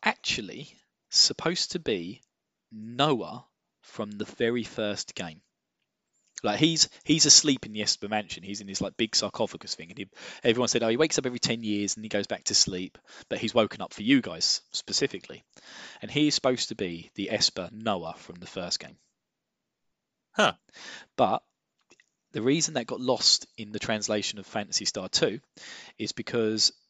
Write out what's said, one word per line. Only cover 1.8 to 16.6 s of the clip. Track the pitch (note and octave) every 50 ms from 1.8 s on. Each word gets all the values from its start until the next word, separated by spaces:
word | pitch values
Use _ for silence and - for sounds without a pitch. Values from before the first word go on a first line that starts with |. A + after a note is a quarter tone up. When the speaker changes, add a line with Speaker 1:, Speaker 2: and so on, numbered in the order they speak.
| D#3+ - A2 F#2 E2+ F2 B2+ - _ _ _ _ _ _ _ _ _ _ A2+
Speaker 1:
Noah | A2 G#2+ A2+ A#2+ B2 C#3 D#3 C#3+ A2+ F#2 E2+ F#2+ A#2+ - _ _ _ _ _ _ _ _
from | - - - A2 G#2 G#2
the | G2+ G#2+
very | - - - A#2+ A#2 A#2+ B2 A2
first | - - - A2 G#2 G2+ G2 - - -
game. | - G2 E2+ D#2+ D#2+ _ _ _ _ _ _ _ _ _ _ _ _ _ _ _ _ _ _ _ - -
Like, | G#2+ G#2 G2+
he's, | D3+ E3 E3 D#3 - - - - -
he's | - D3+ E3 -
asleep | D3 - - - D3+ C#3 B2 -
in | A2+ G#2+
the | G#2+ G#2
Esper | - - - - G2+
mansion. | G#2+ G#2+ G#2 E2 - F2+ E2+
He's | G2 G2+ G2+ G#2+
in |
this, | G2 F#2+ -
like, | G#2 G2 -
big | - A2+ A2+ -
sarcophagus | - - G2+ - - A#2 G2 - - - - -
thing, | - E2 E2
and | F#2 -
he, | F#2+ - _ - - - - - -
everyone | A#2+ A2 A#2+ B2 A2+
said, | - B2 A#2
"Oh, | A2+
he | A2+
wakes | B2+ D#3+ D#3 - -
up | C3+
every | B2+ B2 A#2+
ten | - - A#2 A#2 A#2
years | G#2+ G#2 G2+ G#2 F#2+ -
and | A2 G#2+
he | G#2+
goes | - G#2 G2
back | - G#2+ F#2 -
to | - G2
sleep," | - - - F#2+ F2+ F#2 F2+ - - _ - - - - -
but | - F#2+
he's | - A2 -
woken | A#2+ A2 G2+ - - G2
up | - -
for | - G#2
you | A2+ C#3 C3+ A2+
guys | G#2 E2+ D#2+ F2 - - - - _ -
specifically, | - - - - - C#3+ C3+ - F#2 - - - - - _ _ - - - - - - - - -
and | - A2
he | - D3 D3+ D3+
is | C#3
supposed | - - C3 B2+ A2+